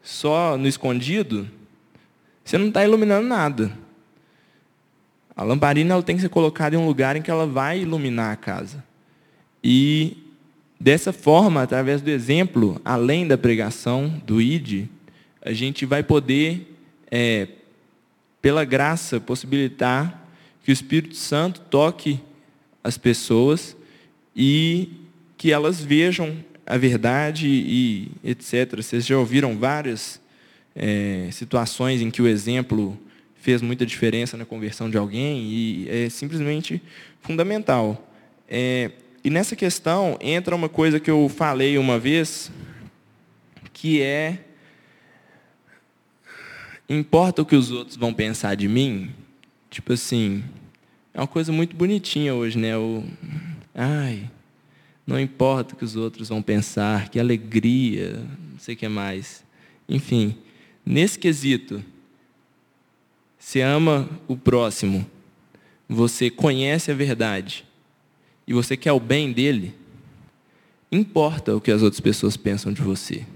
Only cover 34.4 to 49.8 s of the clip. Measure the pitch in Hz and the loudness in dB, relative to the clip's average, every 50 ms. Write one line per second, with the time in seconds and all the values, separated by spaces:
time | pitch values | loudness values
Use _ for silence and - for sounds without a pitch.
34.4 | 117 - 117 113 110 104 - - 113 113 110 104 101 101 101 117 135 147 147 131 | -14 -12 -10 -8 -8 -10 -8 -8 -8 -2 -2 -2 -2 -2 -4 -4 -4 -4 -4 -4
35.4 | 113 107 110 113 113 113 98 82 95 - 101 117 120 117 - - 143 143 165 160 | -6 -4 -4 -4 -2 -4 -4 -6 -6 -4 -4 -2 -2 -4 -6 -8 -10 -8 -6 -4
36.4 | 147 147 151 151 175 - 160 175 - - - - - - - _ _ - 165 165 | -4 -2 -4 -4 -6 -6 -8 -8 -10 -12 -20 -20 -20 -20 -20 _ _ -6 -2 -2
37.4 | 170 190 208 214 214 - 135 123 113 107 104 107 - - _ - _ _ _ _ | 0 0 0 -2 0 0 2 2 2 0 -2 -6 -10 -20 _ -20 _ _ _ _
38.4 | _ - - 120 127 127 127 127 123 107 - - - _ _ _ _ 139 151 170 | _ -8 -4 -2 -2 0 -2 -2 -4 -4 -8 -14 -20 _ _ _ _ 0 0 2
39.4 | 202 - 233 - 202 180 170 - - 160 165 190 202 175 139 - - 131 156 175 | 0 -2 -2 -2 -2 -2 -2 -2 -2 0 0 2 2 0 -2 -2 -2 -2 -2 -2
40.4 | 180 175 170 175 165 156 156 - 160 160 151 151 151 160 156 151 147 139 139 - | 0 -2 -2 -2 -2 -2 0 2 4 4 4 2 2 2 4 4 4 2 2 0
41.4 | 165 151 139 131 135 139 143 139 135 131 123 117 113 135 151 165 160 151 - - | 0 0 2 2 2 2 4 2 2 2 2 2 2 2 2 2 0 -2 -6 -12
42.4 | - - - - - - - - - - _ _ _ _ _ _ _ _ _ _ | -12 -14 -16 -18 -18 -18 -18 -20 -20 -20 _ _ _ _ _ _ _ _ _ _
43.4 | _ _ _ - - - _ - - 160 156 147 139 135 139 147 156 156 180 185 | _ _ _ -20 -20 -20 _ -6 -2 0 2 2 2 0 0 -2 -2 -4 -6 -8
44.4 | - - - _ _ _ _ _ _ _ _ _ _ _ _ _ _ _ _ _ | -10 -18 -20 _ _ _ _ _ _ _ _ _ _ _ _ _ _ _ _ _
45.4 | _ _ _ _ _ _ _ _ _ _ _ _ _ _ _ _ _ - - - | _ _ _ _ _ _ _ _ _ _ _ _ _ _ _ _ _ -20 -20 -20
46.4 | - - - - - - - - _ _ - 151 151 143 - 165 180 185 175 - | -20 -20 -20 -20 -20 -20 -20 -20 _ _ -2 -2 2 6 6 6 6 4 2 0
47.4 | 156 - 156 139 123 117 123 120 120 - - 117 120 117 113 107 107 107 110 - | 2 6 6 6 6 4 -4 -8 -10 -12 -8 -4 -4 -4 0 -2 -2 -2 -2 -4
48.4 | - 101 98 101 101 101 107 123 135 139 113 98 95 95 131 - - _ _ _ | -2 -2 -2 0 0 0 2 2 0 0 -2 -6 -8 -10 -14 -16 -20 _ _ _
49.4 | - _ _ _ _ _ - - | -20 _ _ _ _ _ -18 -18